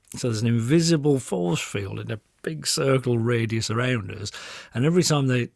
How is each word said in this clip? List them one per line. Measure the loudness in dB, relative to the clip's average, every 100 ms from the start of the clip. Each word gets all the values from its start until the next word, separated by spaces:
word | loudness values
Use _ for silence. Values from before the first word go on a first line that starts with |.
| -16 -6
So | -4
there's | 0
an | 2
invisible | 2 4 2 4 2 4 2
force | 0 -2 0 -2
field | -4 -6 -6 -6
in | -6
a | -8 _ _
big | -8 -6 -4
circle | 0 2 2 2 0
radius | 2 0 0 -2 -2
around | -2 0 -2 -4
us. | -10 -10 -12 -14 -16 -8
And | 0
every | 2 4
time | 4 2 2
they, | 2 0